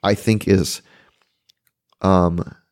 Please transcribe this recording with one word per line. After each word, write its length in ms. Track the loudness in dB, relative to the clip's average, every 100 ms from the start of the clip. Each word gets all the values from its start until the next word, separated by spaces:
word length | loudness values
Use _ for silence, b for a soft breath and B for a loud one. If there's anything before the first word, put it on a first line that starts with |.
I 120 | -2
think 320 | -2 0 -2 2
is, 360 | 0 0 -8 b b b b b _ _ _ _ _ _ _
um, 520 | 2 2 2 -2 -8 -14 _